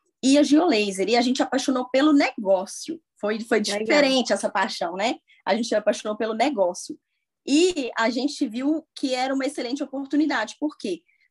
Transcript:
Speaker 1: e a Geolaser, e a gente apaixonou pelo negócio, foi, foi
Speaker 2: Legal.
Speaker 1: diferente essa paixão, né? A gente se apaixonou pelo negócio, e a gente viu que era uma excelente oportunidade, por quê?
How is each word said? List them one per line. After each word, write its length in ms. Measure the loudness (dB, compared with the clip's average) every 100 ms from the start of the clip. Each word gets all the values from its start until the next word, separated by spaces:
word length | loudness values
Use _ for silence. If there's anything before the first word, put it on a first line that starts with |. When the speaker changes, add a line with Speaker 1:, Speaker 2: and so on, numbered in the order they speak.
| _ _
Speaker 1:
e 140 | 4 4
a 60 |
Geolaser, 640 | 6 4 4 2 0 -2 0
e 60 | 2
a 60 |
gente 220 | 2 0
apaixonou 460 | 0 -2 0 -2 0
pelo 240 | 2 4
negócio, 840 | 4 2 0 0 0 0 -10 -12 -12 _ _
foi, 200 | -4 -4
foi 180 | 0 0
Speaker 2:
Legal. 200 | 0 -4
Speaker 1:
diferente 540 | 2 4 4 2 0
essa 160 | -2 -2
paixão, 460 | -2 -2 -4 -6 -2
né? 200 | -4 -4 _ _ -2
A 100 | -2
gente 120 | 0
se 80 | 0
apaixonou 420 | 0 -2 -4 -4
pelo 160 | -4
negócio, 640 | 0 0 2 0 -2 -12 -16 _ _ _ _ 0
e 440 | 4 4 0 -4 -2
a 120 | -2
gente 380 | 0 -4 -4 -6
viu 380 | -2 -2 -2 -6 -8
que 180 | -4
era 200 | -2 -2
uma 120 | -2 -4
excelente 380 | -4 -6 -6
oportunidade, 720 | -6 -8 -2 0 0 0 -4 -6
por 180 | -8 -6
quê? 240 | -8 -8 _ _ _